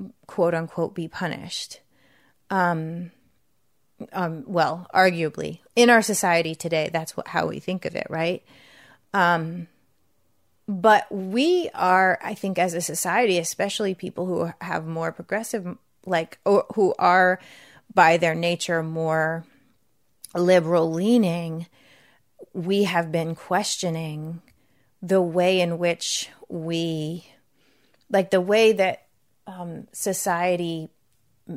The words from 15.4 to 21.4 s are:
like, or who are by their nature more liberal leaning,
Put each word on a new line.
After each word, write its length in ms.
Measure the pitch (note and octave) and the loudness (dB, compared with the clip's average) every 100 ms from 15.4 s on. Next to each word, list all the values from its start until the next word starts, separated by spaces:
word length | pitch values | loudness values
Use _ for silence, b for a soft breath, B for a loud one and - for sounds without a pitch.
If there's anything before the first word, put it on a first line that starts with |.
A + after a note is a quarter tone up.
| A3+ A3 F3 - _ _ | -4 -6 -8 -12 _ _
like, 340 | - E3+ E3 - | -4 -2 -2 -4
or 220 | - G3+ - | 2 2 2
who 200 | - F#3 - | 2 0 4
are 420 | F3+ F#3 F#3 F#3 B B B B - | 4 6 4 2 B B B B -2
by 260 | - E3 E3+ | 4 6 6
their 160 | E3+ | 2
nature 480 | E3 E3+ E3+ - E3 | 0 -2 -2 -2 -2
more 600 | D#3+ D#3+ D#3+ D#3+ D#3+ E3 E3 b b _ _ _ _ _ - | -2 -4 -2 0 0 -2 -8 b b _ _ _ _ _ -10
liberal 580 | F3 F3+ F3+ D#3+ E3+ E3 | 0 4 4 4 2 2
leaning, 720 | D#3+ G3+ A#3+ F#3+ E3+ | 0 2 4 4 0